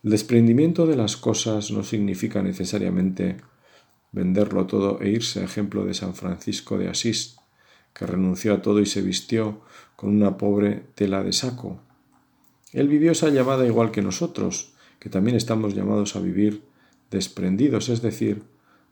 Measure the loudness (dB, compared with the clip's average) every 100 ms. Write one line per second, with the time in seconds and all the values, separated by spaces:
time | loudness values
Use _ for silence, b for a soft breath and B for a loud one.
0 | 2 0 4 6 6 6 4 2 2 2
1 | 0 -2 -2 0 -2 -2 -4 -6 -2 -2
2 | -2 -2 -4 -2 -2 -4 -4 -2 -2 0
3 | 0 0 -4 -4 b b b b b b
4 | _ -4 0 2 2 0 0 0 0 0
5 | 0 0 -2 -6 -6 -4 -4 -4 -4 -4
6 | -8 -6 -8 -6 -6 -8 -4 -4 -2 -2
7 | -2 -2 -6 _ _ b b b b -10
8 | -4 0 0 0 0 0 2 2 2 0
9 | -2 -4 -2 -2 -2 -6 B B B -8
10 | 0 4 4 2 0 2 2 0 -8 -2
11 | 0 0 -2 -2 -4 -8 -12 -14 _ _
12 | _ _ _ _ _ _ -8 0 2 4
13 | 4 4 4 4 4 4 4 4 2 0
14 | -2 -2 -4 -2 -4 -4 -12 b b b
15 | -6 0 2 2 0 -2 0 -2 0 0
16 | -2 -4 -4 2 0 0 _ b b b
17 | _ -6 -6 -6 -2 2 2 2 -2 -2
18 | -2 -2 -4 -4 -10 b b b b